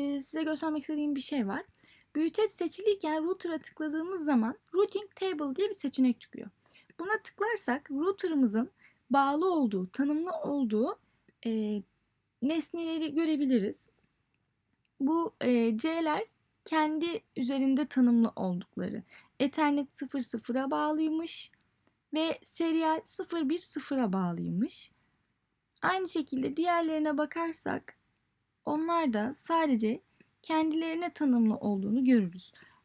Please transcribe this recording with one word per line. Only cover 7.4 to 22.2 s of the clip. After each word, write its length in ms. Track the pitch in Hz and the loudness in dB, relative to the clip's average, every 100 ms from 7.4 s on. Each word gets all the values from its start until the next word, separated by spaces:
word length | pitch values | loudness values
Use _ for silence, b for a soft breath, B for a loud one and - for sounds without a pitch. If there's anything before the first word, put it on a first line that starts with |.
| 427 415 - 269 - | -2 -2 -2 -4 -4
router'ımızın 800 | 277 349 392 359 294 240 214 262 _ b b - | -2 -2 0 0 2 2 2 -2 _ b b 0
bağlı 420 | 277 277 294 381 | 2 4 2 2
olduğu, 380 | 330 233 196 185 | 2 2 0 -4
tanımlı 420 | - 285 302 349 | -2 0 0 -2
olduğu, 640 | 640 587 285 233 214 294 453 _ _ _ - 233 | -4 -2 0 0 2 0 -2 _ _ _ -10 -4
e, 360 | 220 214 208 - _ _ _ _ - | -2 -2 -4 -8 _ _ _ _ -6
nesneleri 720 | 269 330 - 339 330 320 311 | -2 -2 -2 -4 -4 -2 -2
görebiliriz. 720 | 285 320 294 269 247 196 - - _ _ _ _ _ _ _ _ _ _ - | 0 2 2 2 2 0 -6 -16 _ _ _ _ _ _ _ _ _ _ -4
Bu, 320 | 277 330 330 - | 0 2 0 -2
e, 380 | 247 240 226 220 | 2 4 2 2
C'ler 460 | 320 330 320 311 453 _ _ _ | 0 0 0 -2 -4 _ _ _
kendi 560 | - 320 302 311 339 330 - - | -2 0 2 0 -2 -4 -8 -4
üzerinde 500 | 247 277 269 269 294 | -2 2 2 2 2
tanımlı 460 | 269 240 233 226 - | 4 6 6 4 2
oldukları. 640 | 185 175 - - 185 - - B B - | -2 -2 -6 -6 -6 -6 -10 B B -2
Ethernet 560 | 277 - 294 285 269 - | -2 2 2 2 -2 -8
sıfır 240 | 269 277 | -6 -6
sıfıra 500 | - 220 - 254 269 | -4 -6 -4 -2 0
bağlıymış 800 | 302 302 311 320 320 330 - - _ _ _ _ _ - | 0 0 0 0 0 -4 -8 -12 _ _ _ _ _ -6
ve 240 | 302 | -2